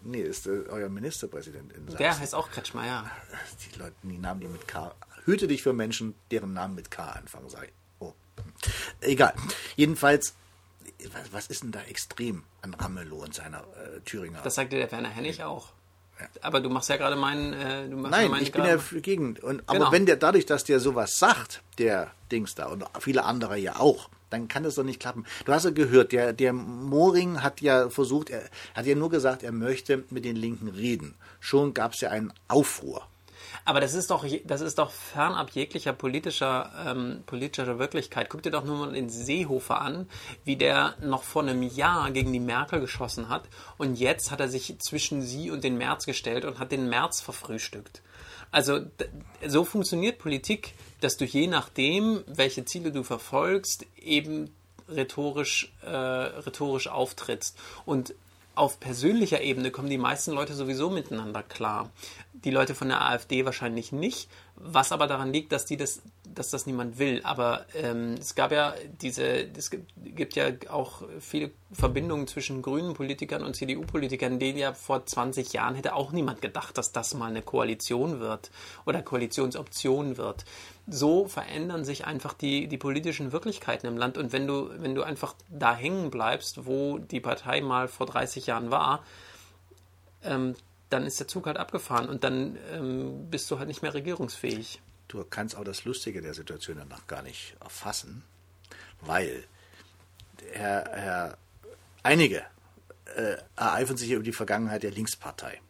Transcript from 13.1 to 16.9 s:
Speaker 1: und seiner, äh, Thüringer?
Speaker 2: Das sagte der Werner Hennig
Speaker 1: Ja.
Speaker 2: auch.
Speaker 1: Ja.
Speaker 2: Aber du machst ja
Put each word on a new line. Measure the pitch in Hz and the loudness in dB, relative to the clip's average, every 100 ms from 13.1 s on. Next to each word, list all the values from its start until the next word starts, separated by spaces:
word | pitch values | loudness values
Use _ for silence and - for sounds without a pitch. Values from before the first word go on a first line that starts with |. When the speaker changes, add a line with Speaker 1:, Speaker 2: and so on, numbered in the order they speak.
| 78 | -10
Speaker 1:
und | 76 78 | -10 -10
seiner, | 78 76 | -10 -12
äh, | - - - - - | -14 -16 -14 -12 -8
Thüringer? | 110 87 82 | -8 -8 -6
Speaker 2:
Das | - 127 | -4 -2
sagte | 135 131 | 0 0
der | 123 | -2
Werner | 117 117 | -2 -6
Hennig | 110 143 - | -4 -6 -6
Speaker 1:
Ja. | 156 | -8
Speaker 2:
auch. | - - - _ _ _ - | -8 -12 -20 _ _ _ -18
Speaker 1:
Ja. | - - | -16 -8
Speaker 2:
Aber | 156 151 | 0 2
du | 127 | 4
machst | 127 | 0
ja | - | 2